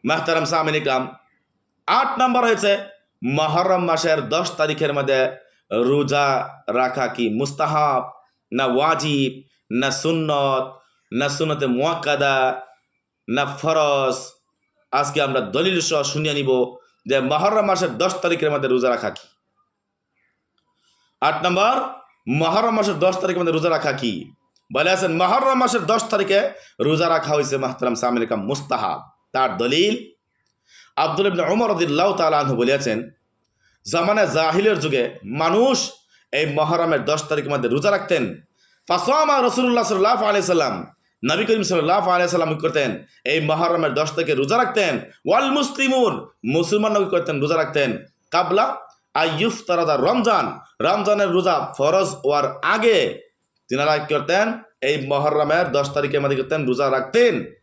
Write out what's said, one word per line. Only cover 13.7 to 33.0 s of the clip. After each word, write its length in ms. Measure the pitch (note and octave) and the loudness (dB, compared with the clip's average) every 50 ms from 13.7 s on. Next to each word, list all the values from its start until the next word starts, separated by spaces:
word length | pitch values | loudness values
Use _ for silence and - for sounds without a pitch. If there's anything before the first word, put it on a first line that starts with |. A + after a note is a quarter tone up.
| D#3+ D#3+ D3+ D3 C#3+ C#3 C3+ C3 B2+ - - - - _ _ _ _ _ _ _ _ _ _ _ | 2 2 2 2 2 2 2 0 -2 -4 -8 -14 -18 _ _ _ _ _ _ _ _ _ _ _
আজকে 300 | - C#3 C#3+ C#3+ C#3+ D3+ | -2 0 0 0 0 0
আমরা 180 | C#3+ C3+ C3 C3 | 0 0 0 -2
দলিল 400 | A2+ G2 F#2+ C#3 E3+ F#3+ F#3 E3+ | -2 0 -2 0 0 2 0 0
সহ 220 | D#3 - E3 D3 | -2 0 -2 -2
শুনিয়ে 320 | C#3 C#3 - D3+ D#3 D3+ C#3+ | -2 -2 -2 -2 -2 -2 -2
নিব 420 | C#3+ C#3 B2+ B2+ B2+ B2 B2 - - _ _ _ _ _ | 0 0 2 2 2 2 -2 -4 -18 _ _ _ _ _
যে 140 | G#2+ C3 C3+ | 0 0 2
মুহররম 460 | C3 C3 D3 D#3 F3+ G#3 G#3+ A3 G3+ | 2 2 0 2 2 2 2 2 2
মাসের 320 | G3 F#3+ - F3+ E3 A#2 A2 | 2 2 0 0 -4 -2 -2
দশ 160 | E3 F#3 F#3 | -2 -2 -2
তারিখের 360 | - - F3 E3+ D3+ D3+ D3+ | -2 -2 -2 0 0 0 -2
মধ্যে 180 | D3 C#3+ C3+ B2+ | 0 0 0 2
রোজা 220 | B2+ B2+ A#2+ B2+ | 2 2 2 0
রাখা 200 | A#2+ A2 A2 G#2 | 0 0 -4 -8
কি। 180 | - - - - _ _ _ _ _ _ _ _ _ _ _ _ _ _ _ _ _ _ _ _ _ _ _ _ _ _ _ _ _ _ _ _ _ _ _ _ _ _ | -8 -10 -20 -20 _ _ _ _ _ _ _ _ _ _ _ _ _ _ _ _ _ _ _ _ _ _ _ _ _ _ _ _ _ _ _ _ _ _ _ _ _ _
আট 260 | C3+ D3+ D#3 D3+ D#3+ | 0 0 0 0 0
নম্বর, 340 | F3+ F3 F#3 G3+ A3+ C4 C4+ - - - - - _ _ _ _ - | 0 2 2 2 2 2 0 -2 -6 -10 -16 -20 _ _ _ _ -4
মুহররম 460 | B2+ D3+ D#3+ E3 F3 A3 A3 A#3 A3 | -2 0 0 0 0 0 0 0 0
মাসের 240 | A3 G3+ G3+ F3+ D3 | 0 0 -2 0 0
দশ 200 | E3+ F#3 F#3 F#3 | 0 0 0 0
তারিখের 200 | - F#3 F3+ F3+ | -2 -2 -2 0
মধ্যে 140 | F3 E3 | -2 0
রোজা 180 | D#3 D#3+ D#3 F3 | 0 0 0 0
রাখা 220 | D#3+ D3+ - D3 | 0 0 -2 -2
কি? 400 | C3+ C#3 B2 A#2 G2 E2 - - - _ _ _ _ _ _ _ - | -4 -2 -4 -4 -4 -6 -10 -14 -20 _ _ _ _ _ _ _ -4
বলে 160 | C3 D#3 F3+ | -2 0 0
আছেন, 220 | F#3+ F#3 F#3+ F3 | 0 0 0 -2
মুহররম 460 | E3 E3+ F#3 F3+ A3 C4 C4 C4+ C4+ B3+ | 0 0 2 2 2 2 2 2 2 2
মাসের 280 | B3+ A3+ - A#3 E3+ | 2 0 0 -2 0
দশ 180 | D#3 A3+ A3 A3 | 0 0 0 0
তারিখে 460 | - A3+ G3+ G3 G3 G3 G3+ A#3+ C#4 - - - - _ - | -2 -2 -2 0 2 2 2 2 0 -6 -10 -20 -20 _ -4
রোজা 280 | A#2+ D3 D#3 D#3 E3+ E3 | -2 0 0 0 0 0
রাখা 260 | E3 D#3 - C#3+ D3+ | 0 0 0 0 -2
হয়েছে 220 | D3 C#3+ C#3+ C#3 | -2 0 -2 -2
মাহতারাম 380 | C3 C3 B2+ B2+ - B2 B2+ A#2 | -4 -4 -4 -4 -4 -4 -4 -2
সামিনে 320 | A2 - A#2+ A#2+ A#2+ A#2 | -2 -2 -2 0 0 -2
কাম 200 | A2 A2+ G#2+ G2 | -2 -4 -4 -4
মুস্তাহাব। 540 | G#2+ C#3+ C#3 C#3+ - C#3 A2+ G#2+ F#2 D#2 - - - _ _ _ _ | -4 -6 -6 -4 -4 -4 -2 -2 -4 -4 -6 -10 -20 _ _ _ _
তার 240 | - D#3+ F#3+ G#3+ G2 | -2 0 0 0 0
দলিল, 380 | F#2 A#2 B2 C#3 D#3+ F#3 G#3 A3+ - - - _ _ _ _ _ _ _ _ _ _ _ _ _ - - _ _ | -2 -2 0 2 2 2 2 0 -4 -8 -16 _ _ _ _ _ _ _ _ _ _ _ _ _ -20 -20 _ _
আব্দুল্লাহ 420 | - D#3 D#3 D3+ D#3 G3 G3+ F3 E3+ | -2 -2 0 0 0 0 0 0 0
ইবনে 140 | E3 D3 | 0 0
ওমর 160 | F#3+ A3 A#3+ G#3+ | 0 0 2 0
রাদিয়াল্লাহু 440 | G#3 D#3+ E3+ D3+ C#3+ D#3 F3+ G3+ F#3+ | 0 0 0 0 2 2 2 2 2
তাআলা 240 | G3 A3+ B3 D#3 D3 | 2 0 2 2 2
আনহু 180 | D3 C#3+ B2+ | 0 0 0
বলেছেন, 540 | A2+ A#2+ B2 C#3 C#3 C#3 B2+ G#2+ A2+ | 0 2 2 2 0 0 -2 -4 -4